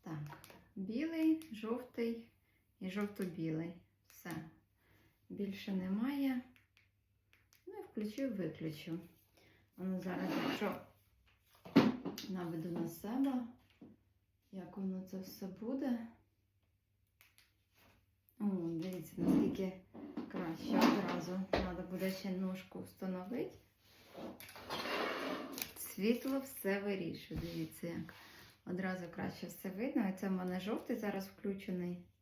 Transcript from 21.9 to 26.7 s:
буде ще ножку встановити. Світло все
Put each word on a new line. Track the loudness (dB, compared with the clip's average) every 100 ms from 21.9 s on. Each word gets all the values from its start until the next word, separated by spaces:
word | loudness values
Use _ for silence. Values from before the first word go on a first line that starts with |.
буде | 0 0
ще | 0 -2
ножку | 0 0 -2 -8 -10
встановити. | -12 -6 -4 -4 -4 -4 -4 -6 -20 _ -20 -20 -18 -12 -10 -10 -14 -14 -6 -4 -2 0 0 -2 -2 -4 -6 -6 -8 -8
Світло | -8 2 4 4 2 0
все | -2 -2 2